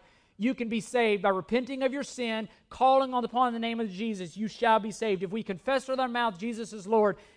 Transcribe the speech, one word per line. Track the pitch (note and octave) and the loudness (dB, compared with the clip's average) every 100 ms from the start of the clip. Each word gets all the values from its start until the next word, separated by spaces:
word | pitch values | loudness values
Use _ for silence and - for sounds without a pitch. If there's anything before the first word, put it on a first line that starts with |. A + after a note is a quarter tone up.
| _ _ _ _ | _ _ _ _
you | A3 | -2
can | A3 A#3 | 0 -2
be | A3+ | -2
saved | - B3 A3+ G#3 | 0 2 2 2
by | G3 | 2
repenting | F#3+ F#3 A3+ A#3+ C4+ | 0 0 -2 -2 -2
of | C4 | -2
your | C#4 | -2
sin, | B3+ - A#3 A3 A3 - _ | -6 -6 -4 -4 -6 -14 _
calling | - C4 C4+ C4+ | 2 4 6 4
on, | B3+ | 0
upon | A3+ A#3+ B3+ | -2 2 0
the | A#3 | 0
name | A#3 A#3 | -4 -2
of | A3 | -4
Jesus, | F3+ A3+ G3+ F3+ F#3 | -4 -4 -4 -8 -6
you | G#3+ | -6
shall | - A#3+ A3 | 0 4 4
be | G#3+ | 2
saved. | - A3+ F#3+ | -4 -2 0
If | F#3 | -2
we | A3 | -6
confess | G#3 F#3 - C4+ - | -6 -6 0 0 0
with | C4 | -2
our | B3+ | -2
mouth | A#3+ A#3 F3 | 0 -2 -2
Jesus | A3+ A3 A3+ | -6 -6 -8
is | G#3+ F#3 | -10 0
Lord | A3 G#3 - - | 4 4 2 -8